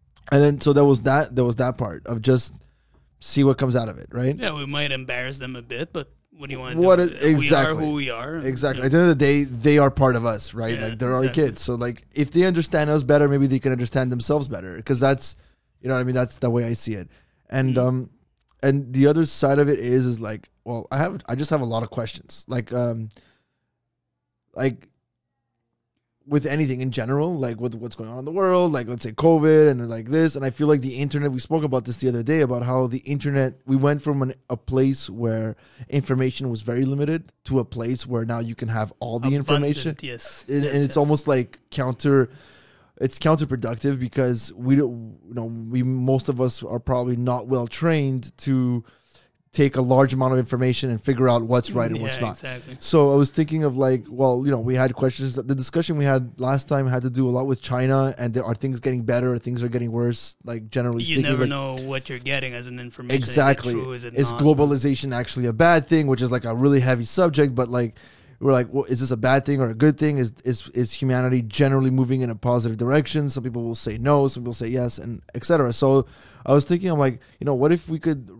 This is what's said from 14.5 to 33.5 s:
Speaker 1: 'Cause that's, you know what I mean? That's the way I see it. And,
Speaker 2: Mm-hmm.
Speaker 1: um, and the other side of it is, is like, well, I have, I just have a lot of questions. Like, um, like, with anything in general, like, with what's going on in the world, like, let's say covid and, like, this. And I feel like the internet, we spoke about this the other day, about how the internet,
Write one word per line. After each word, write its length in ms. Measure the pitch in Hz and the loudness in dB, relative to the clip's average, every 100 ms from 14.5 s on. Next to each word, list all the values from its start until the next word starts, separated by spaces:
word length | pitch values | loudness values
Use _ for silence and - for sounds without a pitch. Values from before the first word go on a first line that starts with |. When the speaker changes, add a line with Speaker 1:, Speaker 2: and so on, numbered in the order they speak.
| 95 92 87 | -8 -10 -10
Speaker 1:
'Cause 180 | 113 127 | -4 2
that's, 360 | 135 139 - - _ _ _ _ | 2 2 -4 -12 _ _ _ _
you 60 | 127 | -4
know 60 | 131 | -2
what 60 | |
I 20 | |
mean? 120 | 127 127 | 0 -2
That's 200 | 123 - | -2 -2
the 120 | 123 | 0
way 160 | 120 117 | 0 -2
I 80 | |
see 200 | 117 113 | -4 -6
it. 140 | 104 87 _ _ _ _ | -8 -10 _ _ _ _
And, 260 | 131 131 127 | -2 0 2
Speaker 2:
Mm-hmm. 120 | 127 | 2
Speaker 1:
um, 220 | 127 123 _ _ _ _ _ | 0 -6 _ _ _ _ _
and 320 | 139 139 127 | 0 0 0
the 140 | 131 143 | 4 4
other 180 | 156 151 | 4 0
side 340 | - 139 139 | 0 2 4
of 100 | 143 | 4
it 100 | 120 | 2
is, 260 | 123 127 123 | 2 2 2
is 140 | 113 | -2
like, 300 | 110 110 - _ 113 | -6 -10 -14 _ -10
well, 220 | 117 - | -10 -4
I 60 | 139 | -2
have, 240 | 160 - - | -2 -6 -8
I 60 | 127 | -6
just 140 | 151 | -2
have 100 | 156 | -2
a 40 | 120 | -2
lot 180 | 113 | -4
of 60 | 117 | -4
questions. 540 | - 113 - - - - | -6 -8 -12 -16 -16 -8
Like, 240 | 127 117 | -8 -6
um, 360 | 123 120 113 110 - _ _ _ _ _ _ _ _ _ _ _ _ _ | -4 -4 -4 -10 -14 _ _ _ _ _ _ _ _ _ _ _ _ _
like, 360 | - 135 - _ _ _ _ _ _ _ _ _ _ _ _ _ _ 139 | -4 -4 -4 _ _ _ _ _ _ _ _ _ _ _ _ _ _ -2
with 200 | 147 139 | -2 0
anything 360 | 147 143 127 | 0 0 -2
in 100 | 131 | -4
general, 420 | 120 117 139 165 165 | -4 -2 -2 -2 -2
like, 200 | 123 110 | -4 -4
with 120 | 123 110 | -6 -8
what's 200 | 120 - | -12 -12
going 140 | 110 | -12
on 100 | 123 | -12
in 60 | 139 | -8
the 60 | |
world, 420 | 180 190 180 175 | 0 2 4 2
like, 160 | 139 117 | 0 -4
let's 140 | 120 | -8
say 80 | 113 | -8
covid 560 | 110 165 160 156 156 151 | 2 4 6 8 8 6
and, 180 | 127 117 | 4 -4
like, 180 | 117 113 | -8 -2
this. 280 | 160 160 139 | 2 2 0
And 80 | |
I 60 | 135 | -6
feel 180 | 120 151 | 0 2
like 140 | 147 | 2
the 140 | 131 127 | 2 -4
internet, 340 | 143 147 143 | -4 -2 -2
we 80 | 127 | -4
spoke 240 | - 160 | -2 -2
about 220 | 151 127 117 | 0 -2 -4
this 120 | 117 | -2
the 120 | 127 | -2
other 120 | 120 | 0
day, 200 | 117 156 | 0 2
about 220 | 131 123 | 2 0
how 240 | 123 127 127 | -2 0 0
the 100 | 127 | -4
internet, 540 | 131 143 147 139 131 | -6 -4 -2 0 0